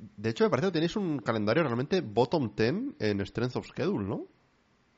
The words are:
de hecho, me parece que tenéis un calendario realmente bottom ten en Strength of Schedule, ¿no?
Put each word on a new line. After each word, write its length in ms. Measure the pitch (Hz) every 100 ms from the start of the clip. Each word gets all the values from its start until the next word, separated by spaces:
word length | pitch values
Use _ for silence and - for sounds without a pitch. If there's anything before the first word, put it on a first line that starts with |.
| 110 -
de 120 | 110
hecho, 140 | -
me 80 | 220
parece 160 | 131 185
que 60 |
tenéis 220 | 160 170 214
un 220 | 185 143
calendario 440 | - 113 104 131
realmente 380 | 151 117 147 190
bottom 520 | 127 104 127 170 117
ten 420 | - 110 185 277 -
en 260 | 107 101 101
Strength 300 | - 123 120
of 100 | -
Schedule, 400 | - 147 175 98
¿no? 200 | 151 370 _ _ _ _ _ _